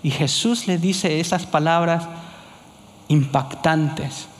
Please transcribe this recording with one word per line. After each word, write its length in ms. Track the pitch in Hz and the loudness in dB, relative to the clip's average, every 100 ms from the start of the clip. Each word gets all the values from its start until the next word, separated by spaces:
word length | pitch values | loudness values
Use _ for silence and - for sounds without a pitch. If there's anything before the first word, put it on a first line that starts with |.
Y 60 | 151 | 0
Jesús 580 | 135 143 - 226 233 - | 0 0 2 0 0 0
le 100 | 175 | 0
dice 420 | 180 190 180 156 | 0 0 0 0
esas 260 | 165 180 180 | 0 -2 0
palabras 580 | 156 156 170 170 170 165 - - - - - - - - - - | 0 2 2 2 0 -2 -14 -16 -20 -20 -20 -20 -20 -20 -20 0
impactantes 1200 | 147 135 139 131 - 156 160 151 - 147 - - | 2 4 0 -2 -2 0 2 0 -2 -8 -10 -16